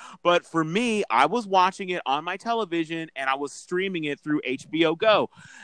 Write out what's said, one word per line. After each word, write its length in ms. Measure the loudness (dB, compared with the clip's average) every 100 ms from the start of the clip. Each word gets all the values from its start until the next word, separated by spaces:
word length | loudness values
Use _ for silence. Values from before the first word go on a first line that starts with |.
| -20 -4
But 220 | 2 2 2
for 200 | -2 0
me, 400 | 0 0 0 2
I 160 | 4 4
was 200 | 2 2
watching 440 | 4 4 0 -6
it 100 | -6 -2
on 200 | -4 -4
my 100 | -8
television 760 | -4 -4 -2 -4 -4 -6 -8 -6
and 140 | -4
I 60 | -2
was 180 | -4
streaming 500 | -10 -6 -4 -4 -4
it 160 | -6 -6
through 220 | -2 -4
H 260 | -2 -8 -6
B 140 | 0
O 100 | 0
Go. 360 | 2 4 4 2 -6 -20 -20